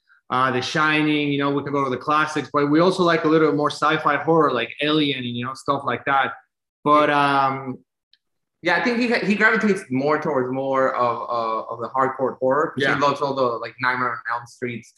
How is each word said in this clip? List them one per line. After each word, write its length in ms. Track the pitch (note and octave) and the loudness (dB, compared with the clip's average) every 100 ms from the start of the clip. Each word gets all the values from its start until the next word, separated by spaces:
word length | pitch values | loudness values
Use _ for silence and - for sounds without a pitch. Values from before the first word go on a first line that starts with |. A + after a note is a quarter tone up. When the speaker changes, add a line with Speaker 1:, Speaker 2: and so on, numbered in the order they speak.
| _ _ - | _ _ -4
Speaker 1:
uh, 220 | B2+ C3 | 0 2
The 120 | B2 | 0
Shining, 720 | - D#3+ D#3 D3+ D#3 D3+ D3 | -2 0 2 2 2 0 0
you 60 | C#3+ | 0
know, 120 | C#3+ | 0
we 120 | C#3+ | -2
could 100 | C#3 | -2
go 120 | C#3 | -2
to 60 | C3+ | -2
the 60 | B2 | -4
classics, 540 | D3+ D3+ D3+ D3+ B2+ | 0 0 0 -2 -2
but 180 | D3 C#3+ | 0 2
we 100 | D3+ | 4
also 220 | F3+ F3+ | 4 4
like 220 | E3+ D#3+ | 2 2
a 40 | D#3 | 4
little 240 | D#3+ D#3 | 4 4
more 180 | C#3+ D3 | 2 -2
sci-fi 460 | - D3+ D#3 D3+ C#3+ | 0 0 0 0 0
horror, 360 | C#3+ E3 C#3+ | 2 2 2
like 180 | B2 A2+ - | 0 -4 -4
Alien, 420 | D3 D#3 C#3+ C3 | 0 2 0 -2
you 200 | A#2+ A#2+ | -4 -6
know, 100 | B2 | -6
stuff 280 | C3 - C#3+ | -6 -4 -4
like 200 | C3 A#2 | -4 -4
that. 300 | C#3+ C#3 B2 - _ _ _ _ | 0 0 0 -6 _ _ _ _
But, 260 | D3 D3+ D3 | 2 4 4
um, 680 | C#3+ C#3+ C3+ C3+ C3 C3 A#2+ _ _ _ _ _ _ _ _ | 4 2 2 0 -2 -8 -12 _ _ _ _ _ _ _ _
Speaker 2:
Yeah, 140 | E3+ F3 | -2 0
I 60 | |
think 140 | B3 A#3+ | 0 0
he, 80 | A#3+ A3+ F#3 | 0 0 0
he 80 | G#3 | 2
gravitates 480 | A3 A3+ G#3+ F#3+ - | 2 2 0 -2 -2
more 300 | B2+ C#3+ D3+ | -2 0 0
towards 320 | D#3+ C3+ B2+ | 0 -2 -2
more 420 | C3 C3+ C3 C3 | -4 -2 0 0
of, 220 | - A#2+ A#2 - | 2 0 -2 -6
uh, 420 | A#2 A2+ A2 - | -4 -4 -4 -6
of 80 | A#2 | -10
the 80 | A2+ | -4
hardcore 480 | C3 B2+ - B2+ G2+ | 0 0 0 -4 -2
horror, 340 | C3 C#3+ D#3+ | 0 0 -2
'cause 100 | B2+ | -2
Speaker 1:
Yeah. 120 | C3+ | -2
Speaker 2:
he 60 | A#2 | 2
loves 220 | C#3+ C3 | 0 0
all 100 | C#3+ | -2
the, 80 | C3+ | 0
like, 320 | B2 A2+ A#2 - | -2 -2 -8 -4
Nightmare 320 | B2+ B2 B2 | -2 0 -2
on 60 | A#2 A#2 | -4 -6
Elm 160 | A#2 A#2+ | -8 -8
Street 400 | - B2 A#2 - | -10 -8 -8 -14